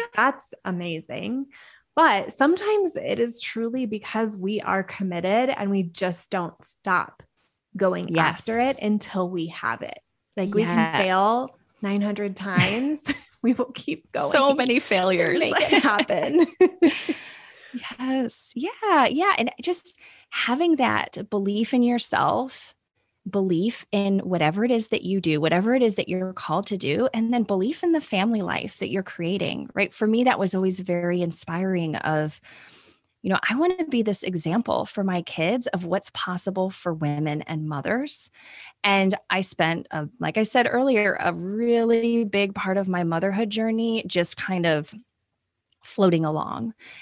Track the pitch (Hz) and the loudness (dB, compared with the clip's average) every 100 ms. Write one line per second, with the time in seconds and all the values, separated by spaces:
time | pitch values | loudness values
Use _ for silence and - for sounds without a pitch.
0 | 466 208 254 277 - - - 175 175 160 | -2 0 0 0 -10 -10 -6 -6 -4 -8
1 | - 123 208 262 277 - - - _ - | -8 -8 -6 -6 -8 -14 -20 -20 _ 2
2 | 320 202 - - 285 370 403 415 359 - | 4 4 0 2 2 2 2 2 0 -2
3 | - 233 233 233 - 226 226 254 233 214 | -2 0 -2 -4 -8 -4 -4 -2 -4 -4
4 | - 220 220 202 185 214 - 190 185 - | -4 -2 -2 -2 -4 -2 0 0 -2 -4
5 | 190 170 185 220 262 - 202 196 175 - | -4 -2 0 2 2 0 0 0 -2 -2
6 | 185 170 - 190 170 - - - 196 180 | -4 -4 -4 -4 -4 -8 -16 -8 0 0
7 | - - - _ _ _ _ - 190 180 | 0 -10 -20 _ _ _ _ 0 0 0
8 | 185 165 156 170 - 226 254 262 208 214 | 0 2 2 0 -2 0 0 0 0 -2
9 | - 190 180 180 165 - 117 117 - - | -2 -4 -2 -4 -6 -4 -4 -4 -8 -14
10 | _ _ _ - 196 208 170 170 160 151 | _ _ _ -6 0 2 2 4 4 2
11 | 185 190 208 240 262 - _ _ 202 202 | 2 4 4 2 -2 -10 _ _ -2 0
12 | 202 202 202 196 196 180 185 220 277 302 | 0 -2 -4 -6 -2 2 2 2 -2 -2
13 | - - - _ 233 247 247 - - - | -4 -8 -10 _ 0 0 -2 -6 -8 -10
14 | _ - 285 302 277 277 247 247 - 190 | _ -4 2 4 4 4 2 0 2 2
15 | 185 180 165 294 - - 302 392 269 208 | 2 2 2 2 2 2 4 4 4 2
16 | - 180 233 320 330 - 359 - 311 - | 0 0 2 4 4 4 4 6 2 2
17 | - - - - - - - 247 - - | -4 -8 -10 -20 -20 -20 -14 -12 -12 -6
18 | 262 262 233 - - 240 320 - 427 320 | -2 -2 -2 -6 -12 -8 -8 -4 2 4
19 | 240 285 392 - 240 - 339 359 - - | 4 2 2 2 -2 -4 -4 -4 -6 -16
20 | - - _ - - 262 349 285 226 - | -20 -20 _ -4 -2 2 2 4 2 2
21 | - - 208 208 196 208 226 254 240 240 | -2 -8 -4 -2 0 0 2 2 4 2
22 | - - 143 214 262 - - _ _ _ | 0 2 2 2 -2 -10 -20 _ _ _
23 | _ _ 185 202 190 170 214 - - 202 | _ _ -4 0 2 2 0 -4 -4 -2
24 | 196 196 185 175 156 190 240 233 214 214 | 2 0 2 2 2 2 2 2 0 -4
25 | 175 190 165 151 160 170 220 262 233 196 | -2 0 2 2 4 2 4 4 2 0
26 | - 185 185 185 - 160 208 190 135 175 | -2 -4 -4 -8 -4 -2 -2 -4 -2 0
27 | 262 226 226 240 208 196 214 320 349 320 | 0 0 0 0 0 0 0 -2 0 0
28 | - 196 214 220 180 - 208 - 196 196 | 0 0 0 0 -2 -4 -6 -8 -6 -4
29 | 185 - 170 190 160 64 - - 190 - | -6 -4 -4 -2 -2 -6 -6 -4 -4 -2
30 | 214 226 247 - 185 190 190 185 180 175 | 0 2 2 2 0 0 -2 -2 -2 -2
31 | 175 180 170 - - 170 190 185 160 - | 0 0 -2 -4 -6 -4 -2 0 -2 -2
32 | - 156 151 - - - - - - _ | -2 0 -2 -6 -20 -20 -20 -20 -20 _
33 | _ _ 190 190 - 247 349 370 320 247 | _ _ -2 0 0 2 2 0 0 0
34 | 214 196 - 175 160 202 - - 208 - | 0 -2 -2 -4 -2 0 2 0 0 -2
35 | 190 180 - - 165 247 - 175 170 196 | -2 -2 -4 -2 0 0 -2 -4 -2 -4
36 | - - - 180 196 190 190 - 180 160 | -4 -8 -6 -4 -4 -2 -2 -4 -6 -2
37 | 147 147 151 151 - 156 156 143 160 233 | -2 -2 -2 -4 -4 -6 -4 -4 -2 -4
38 | 294 - - - - - - - 202 196 | -4 -6 -8 -14 -20 -20 -20 -2 2 4
39 | 190 - - 185 190 - 160 165 - 156 | 2 0 -2 -2 -2 0 0 0 -6 -8
40 | 151 - 156 214 214 254 240 240 269 220 | -8 -6 -2 0 2 2 2 2 4 4
41 | 202 - 175 170 180 214 233 233 233 226 | 2 0 -2 -2 -4 -2 2 4 4 4
42 | 233 233 208 202 202 202 190 190 190 180 | 4 2 2 0 0 -2 0 0 0 0
43 | 170 165 196 196 226 220 226 220 226 226 | 0 0 0 0 -2 0 0 0 0 -2
44 | 185 180 170 - - 185 170 151 156 214 | -2 0 0 -2 -4 0 2 0 -2 -12
45 | - _ _ _ _ _ _ _ - - | -20 _ _ _ _ _ _ _ -6 2
46 | 185 165 156 151 - - 226 - - - | 4 4 2 -2 -4 -6 -8 -10 -18 -20